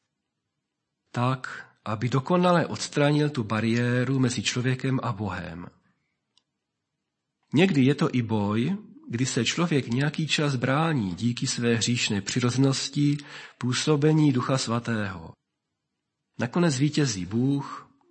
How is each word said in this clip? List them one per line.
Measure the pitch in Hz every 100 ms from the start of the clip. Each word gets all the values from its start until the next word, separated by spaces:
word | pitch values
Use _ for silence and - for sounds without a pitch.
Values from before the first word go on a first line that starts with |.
| _ _ _ _ _ _ _ _ _ _ _
tak, | - 123 131 - - - _ -
aby | 107 120
dokonale | 135 - 180 180 175 139
odstranil | 127 - - 147 147 147
tu | 147
bariéru | 107 110 113 117 123 123 123 135
mezi | 127 117
člověkem | 101 - 123 127 135 131
a | 110
Bohem. | 98 104 90 82 82 87 _ _ _ _ _ _ _ _ _ _ _ _ _ _ _ _ _ _
Někdy | 123 190 147
je | 131 143
to | 165 123
i |
boj, | 110 110 101 107 131 202 - - -
kdy | 117 131
se | - 113
člověk | - 170 151 110
nějaký | 120 143 151 156
čas | - 147 135
brání | 143 139 165 151 98 87
díky | 113 120 131
své | - 120 117
hříšné | 107 120 - 101
přirozenosti | 98 - 123 120 135 131 - - 147 143 - - - -
působení | 123 123 - 151 151 156 151
Ducha | 123 117 131
Svatého. | - 117 117 113 104 92 80 - _ _ _ _ _ _ _ _ _ -
Nakonec | 117 180 175 131
vítězí | 147 147 143 101 87
Bůh, | 113 127 143 139 - - _ _